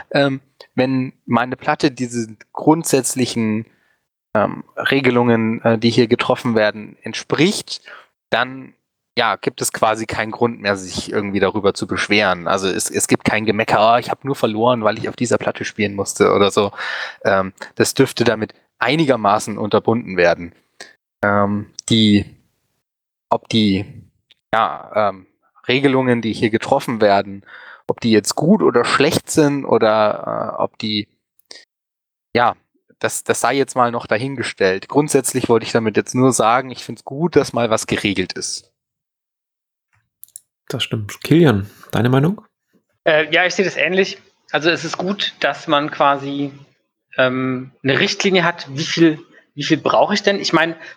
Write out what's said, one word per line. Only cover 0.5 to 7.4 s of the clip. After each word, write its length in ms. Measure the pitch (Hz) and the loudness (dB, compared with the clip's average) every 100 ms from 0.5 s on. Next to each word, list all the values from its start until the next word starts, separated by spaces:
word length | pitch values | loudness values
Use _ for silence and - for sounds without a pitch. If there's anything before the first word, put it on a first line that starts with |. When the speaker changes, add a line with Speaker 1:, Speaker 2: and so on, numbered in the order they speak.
| - - | -20 -8
Speaker 1:
wenn 400 | - 127 131 127 - - | -2 0 -2 -4 -8 -2
meine 320 | 117 127 127 | 0 0 -4
Platte 340 | - 151 156 | -4 0 0
diesen 460 | 123 127 120 110 107 _ | -2 -6 -6 -8 -10 _
grundsätzlichen, 1120 | - - 165 160 139 127 - 123 - 110 107 113 _ _ _ _ _ _ - | -2 2 2 2 0 0 -2 -2 -2 -2 -2 -6 _ _ _ _ _ _ 0
ähm, 280 | 101 90 - - | 0 -2 -12 -6
Regelungen, 880 | - 139 131 123 120 113 110 117 | 0 2 2 4 4 2 0 -2
äh, 160 | 117 113 | 0 2
die 120 | 117 | 2
hier 180 | 113 117 | 2 2
getroffen 480 | 117 - 123 131 113 | 2 0 -2 0 2
werden, 420 | 107 107 107 - | 0 -2 -10 -14
entspricht, 800 | - 110 - 123 | -12 -12 -4 0